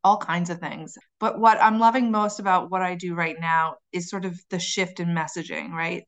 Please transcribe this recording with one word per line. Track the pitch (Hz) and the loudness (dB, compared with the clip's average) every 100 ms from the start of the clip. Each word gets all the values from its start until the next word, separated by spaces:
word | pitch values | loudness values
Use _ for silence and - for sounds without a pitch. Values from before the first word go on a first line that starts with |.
all | 190 202 | 4 2
kinds | - 170 175 | 2 -2 -2
of | 175 | -6
things. | 156 147 160 - _ _ | -8 -10 -14 -18 _ _
But | 220 226 | -4 4
what | 226 - | 4 6
I'm | 220 220 | 6 6
loving | 226 247 233 | 4 4 2
most | 214 208 208 | 2 0 -2
about | 196 185 165 | 2 2 2
what | 185 | -2
I | 180 | -2
do | 175 180 | -2 -6
right | 170 165 160 | -2 -4 -2
now | 165 165 160 - _ | 0 2 0 -4 _
is | 180 175 | -8 -6
sort | 196 | -6
of | 185 175 _ | -6 -8 _
the | 180 | -6
shift | 170 - 180 185 | -4 -2 -4 -2
in | 170 | -2
messaging, | 170 156 175 170 80 - | -2 -4 -8 -8 -8 -8
right? | 165 165 175 | -6 -6 -6